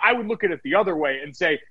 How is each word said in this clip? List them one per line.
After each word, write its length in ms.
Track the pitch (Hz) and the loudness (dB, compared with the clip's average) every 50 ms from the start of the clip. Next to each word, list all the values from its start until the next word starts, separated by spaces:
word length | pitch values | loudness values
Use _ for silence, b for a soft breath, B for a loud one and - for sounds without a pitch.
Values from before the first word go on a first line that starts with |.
| - | 2
I 100 | 220 247 | 2 2
would 140 | 247 226 208 | 2 0 -4
look 160 | 226 - - | -4 -2 -2
at 80 | 190 | -2
it 80 | 170 143 - | -2 -4 -4
the 120 | 135 151 | 0 2
other 200 | 196 220 190 175 | 2 2 2 0
way 260 | 156 151 139 135 135 143 | 0 0 -2 -2 -4 -6
and 120 | 147 135 | -12 -6
say, 240 | - 180 165 151 139 - - | -2 0 0 0 0 -4 -10